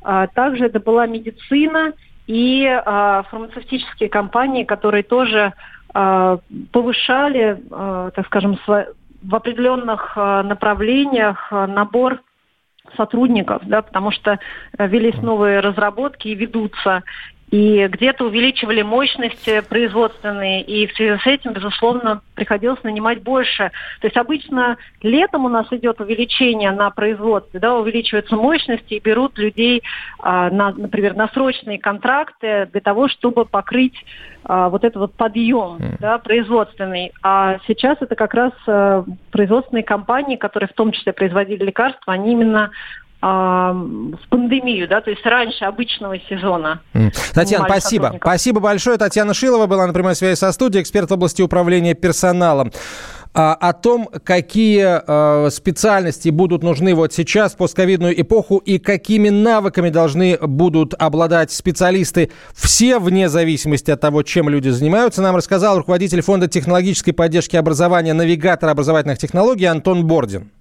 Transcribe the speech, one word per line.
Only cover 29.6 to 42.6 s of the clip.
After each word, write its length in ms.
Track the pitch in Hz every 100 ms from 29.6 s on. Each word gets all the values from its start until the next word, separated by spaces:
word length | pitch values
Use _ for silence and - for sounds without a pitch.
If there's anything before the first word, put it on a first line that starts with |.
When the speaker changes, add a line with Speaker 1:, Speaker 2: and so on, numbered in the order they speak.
| 233 240 - - - -
Speaker 1:
а, 320 | - 185 180
на, 220 | 196 202
например, 440 | 196 202 214 202 185
на 120 | 220
срочные 500 | 262 269 - 220 202
контракты 880 | 208 202 247 269 311 _ 220 208 196
для 100 | 196
того, 260 | 208 202 269
чтобы 380 | - 247 233 226
покрыть, 580 | 202 - 247 262 - - - - - -
а, 240 | 185 180
вот 140 | 190
этот 120 | 233 220
вот 180 | 202
подъём, 640 | - 226 214 233 247 185 170
Speaker 2:
Мгм. 220 | - -
Speaker 1:
да, 180 | - 226
производственный. 960 | - 233 208 233 208 - 190 180 180 -
А 380 | 190 190 190 190 -
сейчас 300 | 214 262 294
это 140 | 254 220
как 180 | 214
раз, 200 | 233 247 - -
а, 400 | 202 196 196 185 185 -
производственные 540 | 208 196 233 254 226
компании, 540 | 220 208 196 247 285 254
которые 320 | - 208 196
в 40 |
том 180 | - 220
числе 220 | - -
производили 500 | 185 190 185 196 202
лекарства, 500 | 196 190 254 262 -
они 180 | 185 208
именно, 400 | 233 226 214